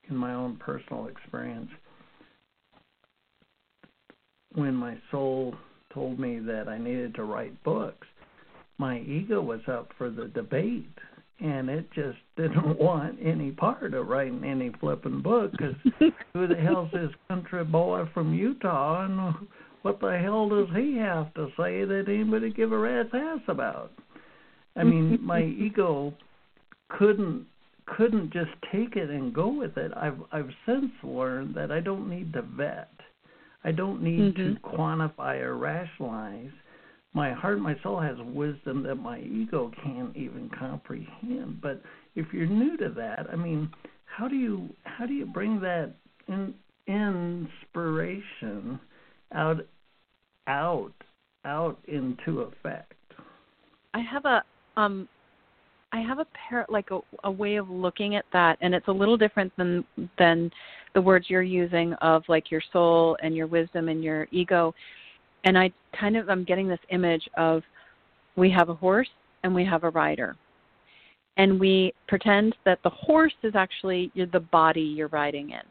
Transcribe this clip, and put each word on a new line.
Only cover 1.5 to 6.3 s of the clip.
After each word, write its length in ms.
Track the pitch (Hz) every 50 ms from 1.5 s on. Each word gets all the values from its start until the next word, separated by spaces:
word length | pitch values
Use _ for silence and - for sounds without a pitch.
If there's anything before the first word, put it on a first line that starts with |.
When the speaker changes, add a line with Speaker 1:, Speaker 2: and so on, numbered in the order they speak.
| 120 113 - - - - - - - - - _ _ _ - _ _ _ _ _ _ _ _ _ _ _ _ _ _ _ _ _ _ _ _ _ _ _ _ _ _ _ _ _ _ _ - _ _ _ _ _ - _ _ _ _ _ _ _ -
Speaker 1:
when 200 | 160 147 139 131
my 220 | 127 120 120 117 113 - -
soul 440 | - 139 135 135 131 131 131 123 113 - - - _ _ _ _ -
told 260 | 139 135 131 127 123
me 200 | 135 123